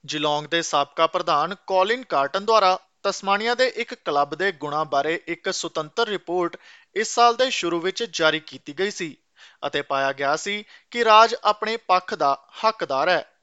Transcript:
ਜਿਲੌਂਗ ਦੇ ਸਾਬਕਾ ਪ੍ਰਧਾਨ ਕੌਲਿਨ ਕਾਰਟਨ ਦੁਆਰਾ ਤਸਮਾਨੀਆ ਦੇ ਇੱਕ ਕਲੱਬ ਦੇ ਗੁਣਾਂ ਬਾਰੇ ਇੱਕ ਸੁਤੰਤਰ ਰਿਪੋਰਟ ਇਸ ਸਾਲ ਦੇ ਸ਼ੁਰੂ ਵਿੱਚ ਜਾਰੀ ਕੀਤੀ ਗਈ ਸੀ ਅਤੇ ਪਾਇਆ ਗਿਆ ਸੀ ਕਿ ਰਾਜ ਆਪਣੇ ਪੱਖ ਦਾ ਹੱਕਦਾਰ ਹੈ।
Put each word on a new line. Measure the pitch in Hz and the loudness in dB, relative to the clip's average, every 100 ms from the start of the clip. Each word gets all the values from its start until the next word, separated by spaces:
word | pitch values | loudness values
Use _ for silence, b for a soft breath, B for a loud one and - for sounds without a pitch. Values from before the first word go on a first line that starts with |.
ਜਿਲੌਂਗ | 147 147 151 147 | -8 -4 -2 -2
ਦੇ | 151 170 | -2 -4
ਸਾਬਕਾ | 160 151 143 - 165 | 0 -2 -2 0 0
ਪ੍ਰਧਾਨ | 180 170 151 160 196 - | 0 0 0 0 -6 -2
ਕੌਲਿਨ | 190 190 240 | 0 2 -2
ਕਾਰਟਨ | 254 143 139 190 | -2 -2 0 -2
ਦੁਆਰਾ | 208 220 190 185 _ _ | 2 4 4 2 _ _
ਤਸਮਾਨੀਆ | 202 190 196 202 226 | -6 -4 -2 0 0
ਦੇ | 240 254 | 0 0
ਇੱਕ | 240 233 | -2 -10
ਕਲੱਬ | - - 143 143 | -8 -2 0 0
ਦੇ | 151 190 | 0 -4
ਗੁਣਾਂ | 160 147 147 | -4 -6 -4
ਬਾਰੇ | 156 139 147 170 - | 0 0 0 -4 -6
ਇੱਕ | 170 196 | -6 -6
ਸੁਤੰਤਰ | 180 165 - 151 - 208 | -6 -6 -6 -6 -2 -2
ਰਿਪੋਰਟ | 196 - 180 170 - B B B | -4 -4 -2 -2 -6 B B B
ਇਸ | - 220 | -6 -4
ਸਾਲ | - 240 233 | 4 4 4
ਦੇ | 262 | -2
ਸ਼ੁਰੂ | - 175 170 | 0 -2 -2
ਵਿੱਚ | 175 185 | -4 -6
ਜਾਰੀ | 233 160 160 156 | -8 0 2 2
ਕੀਤੀ | 151 - - 143 | -6 -18 -16 -6
ਗਈ | 196 | -6
ਸੀ | - 165 127 _ B B B 143 | -4 -12 -12 _ B B B -6
ਅਤੇ | 143 | -4
ਪਾਇਆ | 143 139 135 | -2 -2 -2
ਗਿਆ | 135 139 156 | -2 -2 -2
ਸੀ | 202 208 214 B B | -4 -8 -10 B B
ਕਿ | 233 | -2
ਰਾਜ | 226 214 226 233 | 6 8 8 4
ਆਪਣੇ | 208 208 214 226 | 0 0 -4 -6
ਪੱਖ | - 180 - | 0 0 0
ਦਾ | 175 143 139 _ - | -2 0 0 _ -2
ਹੱਕਦਾਰ | 220 214 160 135 160 | -2 0 -4 0 2
ਹੈ। | 170 - _ | 0 -2 _